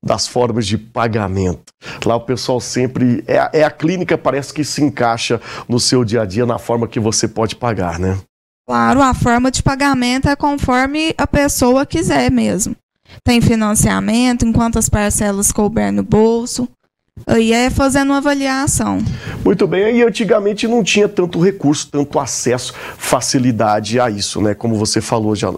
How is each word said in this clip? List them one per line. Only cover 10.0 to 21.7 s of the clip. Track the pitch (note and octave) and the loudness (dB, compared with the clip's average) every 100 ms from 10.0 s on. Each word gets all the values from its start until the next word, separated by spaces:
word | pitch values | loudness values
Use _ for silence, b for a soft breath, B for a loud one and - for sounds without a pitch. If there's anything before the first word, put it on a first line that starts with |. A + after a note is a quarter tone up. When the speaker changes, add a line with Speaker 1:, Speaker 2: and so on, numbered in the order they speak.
| A#3+ B3+ C#4+ | 0 0 0
Speaker 2:
é | C#4+ | 0
conforme | D4 C#4+ - B3 C4+ D4 D#4+ - | 0 -2 0 2 2 0 -2 -2
a | C#4+ | 0
pessoa | C#4+ C#4+ - B3 B3+ | 2 0 2 2 4
quiser | C#4+ D#4+ E4+ C#4+ B3+ | 2 -2 0 2 2
mesmo. | B3+ A3 F#3 G3+ A3+ _ _ B B | 2 2 0 -4 -6 _ _ B B
Tem | - A#3+ | 2 4
financiamento, | A#3 A3+ G#3+ A3 G#3+ G3 G3 A3+ B3+ B3 A#3 | 4 2 2 2 2 2 0 2 2 2 2
em | |
quantas | A3+ A#3 A3+ A3 | 2 2 0 0
parcelas | A3 G#3 - G#3 G3+ G3+ | 0 0 0 0 0 -2
couber | - G#3 A3 G#3 | 0 0 0 -2
no | G3+ | -2
bolso. | G3 G#3 A3 A#3 A#3+ - B3 _ _ _ _ - - | 0 4 4 2 -2 -6 -6 _ _ _ _ -18 0
Aí | A3+ A3+ | 2 4
é | A3+ B3 | 2 2
fazendo | - C#4 C4+ C#4 | 2 2 2 2
uma | C#4 | 0
avaliação. | C#4+ C#4+ C4+ C4 D4 - G#3+ F#3+ A3+ B B B | 0 0 -2 -2 -2 -2 -2 -2 -2 B B B
Speaker 1:
Muito | - G3 F#3 | -2 0 0
bem, | F3+ G#3 A#3+ | 2 2 4
e | |
antigamente | A#3 A3+ G#3 G#3+ G3+ G#3+ A#3 | 2 2 0 2 2 -2 0
não | A#3 | 0
tinha | F3+ G#3 G#3 | 2 2 2
tanto | G#3 F3 F3 | 0 -2 2
recurso, | F3+ G3 C#3+ | 0 2 0